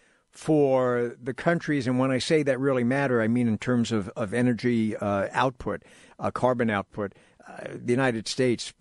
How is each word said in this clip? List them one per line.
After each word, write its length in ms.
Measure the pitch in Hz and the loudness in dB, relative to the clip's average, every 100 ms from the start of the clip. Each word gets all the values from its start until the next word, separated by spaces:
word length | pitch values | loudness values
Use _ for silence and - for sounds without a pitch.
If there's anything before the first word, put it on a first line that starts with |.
| _ _ _ | _ _ _
for 840 | - - 156 139 131 127 120 120 120 | -12 0 4 4 4 2 2 -2 -6
the 120 | 127 | -10
countries? 540 | 123 170 170 - 147 120 | -4 0 0 0 -2 0
And 120 | 127 | 0
when 120 | 131 | 2
I 80 | 127 | 0
say 220 | - 160 | 2 0
that 140 | 139 127 | 2 0
really 260 | 139 131 120 | 0 2 2
matter, 360 | 135 139 120 | 0 2 2
I 60 | 110 | 2
mean 220 | 120 120 | 2 2
in 80 | 104 | 0
terms 340 | - 123 113 | 0 0 2
of, 160 | 113 95 - | -2 -4 -6
of 180 | 107 | -4
energy, 640 | 113 123 117 123 117 110 104 | 0 0 2 0 2 0 -2
uh, 320 | 104 101 98 | -2 -2 -2
output, 500 | - 131 127 - 92 - - - - | 0 -2 -2 -8 -8 -10 -20 -20 -8
uh, 140 | 104 | -6
carbon 380 | - 123 123 117 | 0 0 2 0
output, 440 | 101 - - 98 - _ _ - | 0 -4 -6 -8 -8 _ _ -20
uh, 180 | - - - | -14 -12 -10
the 160 | 120 | -2
United 360 | 123 135 113 - | 2 2 0 -4
States, 460 | - 127 110 - - | 0 0 0 -4 -4